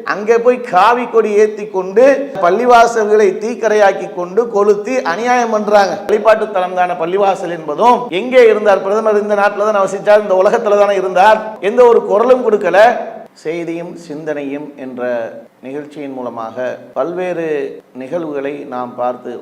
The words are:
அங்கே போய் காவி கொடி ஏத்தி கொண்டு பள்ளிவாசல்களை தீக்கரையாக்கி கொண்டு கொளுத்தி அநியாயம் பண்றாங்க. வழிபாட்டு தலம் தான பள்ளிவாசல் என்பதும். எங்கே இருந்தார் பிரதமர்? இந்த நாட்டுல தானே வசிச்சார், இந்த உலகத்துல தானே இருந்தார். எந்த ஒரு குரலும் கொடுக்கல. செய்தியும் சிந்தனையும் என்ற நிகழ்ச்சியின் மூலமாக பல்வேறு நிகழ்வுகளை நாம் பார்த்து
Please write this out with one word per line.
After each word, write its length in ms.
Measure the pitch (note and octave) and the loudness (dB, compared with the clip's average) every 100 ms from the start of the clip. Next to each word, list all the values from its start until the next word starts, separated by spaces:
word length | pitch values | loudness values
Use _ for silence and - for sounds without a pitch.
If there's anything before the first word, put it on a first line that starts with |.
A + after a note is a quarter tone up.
அங்கே 340 | A3+ F#3 G#3 A#3 | -6 -6 0 2
போய் 240 | A#3+ B3 | 2 0
காவி 440 | - F3+ G#3 A#3+ B3 | 0 2 4 2 0
கொடி 240 | A3+ G#3+ | 0 2
ஏத்தி 340 | G#3 G#3+ G#3+ G#3 | 2 2 0 -8
கொண்டு 640 | F#3+ F#3 F#3+ C4 C4 C#4 - | -6 -2 4 4 4 -2 -2
பள்ளிவாசல்களை 880 | F3 G3 B3 A#3+ A#3 A#3 G#3 G#3+ G#3 - | 0 2 4 6 6 2 0 2 2 0
தீக்கரையாக்கி 760 | G#3+ A#3 A3+ G#3+ G3 F#3 F3+ | -6 -4 0 4 2 2 -8
கொண்டு 340 | F3+ F3 F#3+ A#3+ | -8 -4 -2 -2
கொளுத்தி 540 | G3+ G#3 G3+ G#3 B3+ | 0 2 0 0 -4
அநியாயம் 500 | E3 E3+ A#3+ B3 A#3 | -2 -4 0 0 0
பண்றாங்க. 460 | G#3+ G#3 G#3 G3 D3+ - | -2 2 4 2 -2 -2
வழிபாட்டு 440 | G#3+ A3 G#3+ - | 0 2 2 0
தலம் 220 | F#3+ F3+ | -2 -4
தான 200 | F3+ F3+ | -2 -2
பள்ளிவாசல் 640 | - E3 F#3+ G3 F#3 F3 E3+ | -2 -4 0 0 0 -4 -8
என்பதும். 500 | D#3 D3 A3+ A#3 - | -8 0 2 2 0
எங்கே 360 | E3+ A#3+ B3+ A#3 | -6 0 4 6
இருந்தார் 360 | G#3 G#3 F#3+ | 4 2 0
பிரதமர்? 400 | F#3 G#3+ A3 G#3 | 0 -2 0 0
இந்த 140 | G3+ G#3 | 0 0
நாட்டுல 340 | G3+ G3+ G#3 | 0 0 -2
தானே 80 | G#3 | 0
வசிச்சார், 420 | F#3+ G3 G3+ G#3 | -2 -2 4 4
இந்த 140 | G#3 F#3 | 4 2
உலகத்துல 360 | G3+ A3+ G#3+ G3+ | 2 2 0 2
தானே 160 | G3+ G3+ | 2 2
இருந்தார். 420 | F#3 F3+ G3+ A3 - - | -2 4 4 4 0 -6
எந்த 260 | F#3 A#3+ A#3+ | -4 4 4
ஒரு 200 | A3+ - | 4 2
குரலும் 460 | G3 A#3+ B3+ A#3 | 0 2 2 2
கொடுக்கல. 280 | G#3 F3+ F3+ A3+ A3 - - - | 0 2 4 4 4 -8 -14 -20
செய்தியும் 640 | _ D#3+ E3+ E3 E3 E3+ E3+ | _ -10 -8 -8 -8 -10 -14
சிந்தனையும் 760 | - D3 D#3 D3 C#3 C#3+ D3 - | -14 -12 -8 -6 -6 -8 -12 -14
என்ற 540 | C3 B2 B2 A#2+ A2+ - - _ | -14 -8 -4 -4 -6 -12 -20 _
நிகழ்ச்சியின் 500 | B2+ C#3 D3 D#3 C#3+ | -14 -12 -12 -14 -12
மூலமாக 640 | C3 B2 A#2 A2+ A2+ B2+ A#2 - | -10 -10 -10 -12 -8 -8 -8 -12
பல்வேறு 540 | - C#3+ F3 F3+ E3 E3 D3+ C#3 C#3 _ | -6 -4 -4 -6 -4 -4 -4 -6 -12 _
நிகழ்வுகளை 580 | B2+ C3 E3+ D#3+ C#3+ C#3 | -16 -8 -8 -6 -6 -8
நாம் 440 | C#3+ C#3 B2 B2 B2 | -8 -10 -10 -10 -6
பார்த்து 440 | B2 B2 B2 A#2 | -6 -6 -12 -12